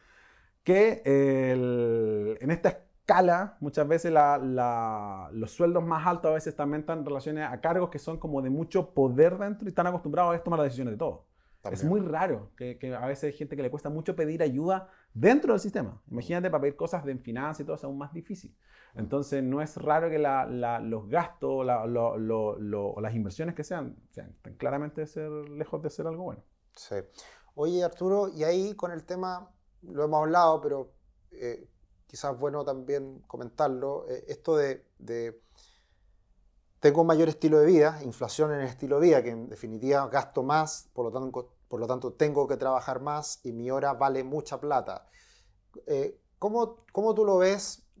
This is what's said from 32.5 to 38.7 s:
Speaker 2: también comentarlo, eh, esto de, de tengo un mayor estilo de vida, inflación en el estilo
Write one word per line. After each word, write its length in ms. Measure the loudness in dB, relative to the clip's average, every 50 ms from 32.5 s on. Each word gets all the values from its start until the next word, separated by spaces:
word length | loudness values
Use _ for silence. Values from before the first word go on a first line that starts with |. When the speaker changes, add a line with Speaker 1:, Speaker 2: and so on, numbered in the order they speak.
| -4 -4 -4
Speaker 2:
también 600 | -4 -6 -6 -4 -4 -4 -4 -4 -8 -12 -18 -16
comentarlo, 800 | _ -12 -12 -12 -12 -2 0 0 0 0 -2 -4 -4 -6 -6 -6 -8
eh, 160 | -10 -10 -8 -10
esto 280 | -12 -6 -2 2 2
de, 300 | 2 2 2 -2 -6 -10 _ _ _
de 420 | -10 -8 -6 -6 -6 -8 -10 -14 _ _ _ _ -20 _ _ _ _ _ _ _ _ _ _ _ _ _ _ _ _ _ _ _ _ _ _ _
tengo 220 | 4 6 6 6
un 60 | 6 6
mayor 220 | 6 4 4 2
estilo 300 | 2 0 2 4 6 6
de 60 | 8
vida, 340 | 8 8 8 6 6 4 -2 -8
inflación 500 | -12 -8 -8 -8 -6 -2 -2 0 0 0
en 60 | -2
el 80 | -4
estilo 320 | -6